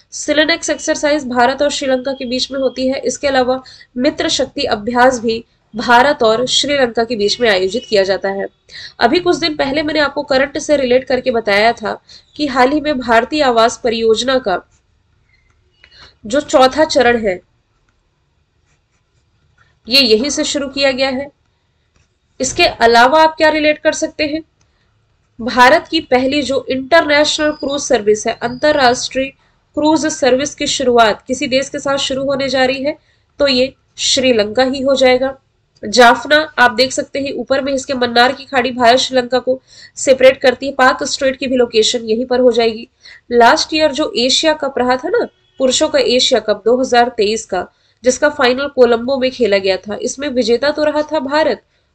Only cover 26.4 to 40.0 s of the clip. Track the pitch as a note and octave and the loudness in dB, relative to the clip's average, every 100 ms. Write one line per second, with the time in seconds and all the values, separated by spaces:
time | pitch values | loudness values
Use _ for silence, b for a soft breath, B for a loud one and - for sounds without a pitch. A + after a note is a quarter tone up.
26.4 | B3 C4+ - C4 C4 E4 D4+ D4 D4+ - | -2 -4 -4 -6 0 0 2 2 2 0
27.4 | D4+ D4+ C#4 C#4+ - A#3+ G#3 G#3+ A#3 - | -2 -2 -6 -6 -2 0 2 0 -2 -6
28.4 | A#3+ B3 D4+ D4 B3 B3+ - C4 C4+ - | -8 -2 0 2 2 2 -4 -6 -6 -10
29.4 | _ _ _ D4 D4+ D#4 D4+ - B3+ B3+ | _ _ _ -2 0 2 0 -2 0 0
30.4 | D4 - C#4+ - B3+ A#3+ A3 G3+ - B3+ | -2 -6 -6 -2 0 4 4 2 -6 -6
31.4 | C#4 C4 C4+ C#4+ C#4 C#4 - C4 C#4 C4+ | -2 -2 -2 -6 -4 -4 -4 -4 -4 -2
32.4 | C#4 C4 B3+ C4+ C#4 D#4+ _ _ _ _ | -2 0 0 0 -4 -6 _ _ _ _
33.4 | C#4 B3+ C4 - _ - - C#4 B3+ A3+ | 0 2 0 -4 _ -8 -2 0 2 2
34.4 | G#3 G#3+ C4 C#4 C4 C4 C4 B3+ C4 C4+ | 0 0 -2 0 -2 2 2 2 0 -6
35.4 | _ _ _ _ G#3+ G#3 A#3+ A#3+ C#4 D4+ | _ _ _ _ -4 4 6 4 2 0
36.4 | D#4 - B3 A3 C4 C#4 C4 C#4 C#4 - | 0 0 2 2 -2 -2 -8 -8 -8 -8
37.4 | A#3+ C4+ C4+ C4+ C4+ B3+ A#3+ A#3 B3 C4+ | -4 -4 -2 -4 -4 -4 0 2 2 0
38.4 | C4+ C4+ B3+ A#3+ A#3 B3+ - B3+ A#3+ B3 | -4 -4 -2 2 2 4 2 -2 -2 -2
39.4 | B3+ C4 B B B - | -2 -4 B B B -6